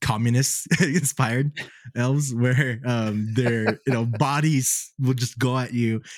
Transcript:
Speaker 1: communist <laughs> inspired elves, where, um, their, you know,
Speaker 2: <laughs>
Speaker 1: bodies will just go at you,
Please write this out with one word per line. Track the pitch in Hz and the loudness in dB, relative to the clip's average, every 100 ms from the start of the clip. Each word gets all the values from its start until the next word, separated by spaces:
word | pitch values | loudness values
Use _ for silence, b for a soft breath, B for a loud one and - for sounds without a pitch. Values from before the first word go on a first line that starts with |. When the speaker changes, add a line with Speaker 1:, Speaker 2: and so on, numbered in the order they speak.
Speaker 1:
communist | - 110 117 120 135 - - | -2 0 2 2 0 -2 0
<laughs> | 160 | 0
inspired | 175 180 139 - 120 123 143 - B B 120 117 | 2 0 0 0 0 0 -2 -4 B B -10 -2
elves, | 123 143 143 | 0 0 0
where, | 117 127 127 135 117 123 | 0 2 2 0 -2 -2
um, | 120 113 107 107 | -2 0 -2 -2
their, | 110 123 117 107 107 - | 0 2 2 0 -2 -2
you | |
know, | 120 117 | 0 0
Speaker 2:
<laughs> | |
Speaker 1:
bodies | 107 135 143 156 139 123 - - - | 0 0 2 2 2 0 -2 -6 -4
will | 131 | -2
just | 127 123 117 | 0 -2 -2
go | 127 127 | -2 0
at | 123 | -2
you, | 120 117 110 - | 0 0 0 -6